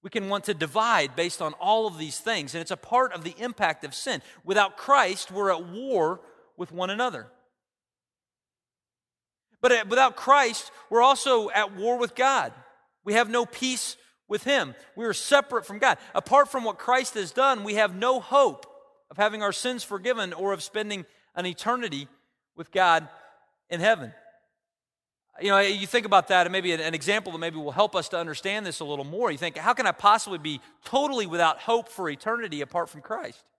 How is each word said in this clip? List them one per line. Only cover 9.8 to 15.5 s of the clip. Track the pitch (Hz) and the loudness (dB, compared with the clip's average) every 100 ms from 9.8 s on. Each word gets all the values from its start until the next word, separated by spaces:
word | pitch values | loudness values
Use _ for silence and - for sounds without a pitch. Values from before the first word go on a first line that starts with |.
| 208 | 2
without | 240 262 254 | 4 4 2
Christ, | - 285 254 233 - - - | 4 6 6 -2 -10 -20 0
we're | 226 | 6
also | 247 269 277 247 214 | 6 6 4 2 2
at | 196 208 196 | -2 -2 -2
war | 214 247 | -2 0
with | 240 240 | -2 2
God. | 254 269 131 - - _ _ _ | 2 2 -2 -8 -20 _ _ _
We | 190 | 0
have | 214 226 | 2 2
no | 240 240 | 0 -2
peace | - 262 254 - - _ _ _ | -4 -4 -4 -6 -10 _ _ _
with | 208 | -6
him. | 247 277 156 120 - - | 0 0 0 -8 -20 -8
We | 226 | -6
are | |
separate | 190 - 277 277 | -4 4 4 4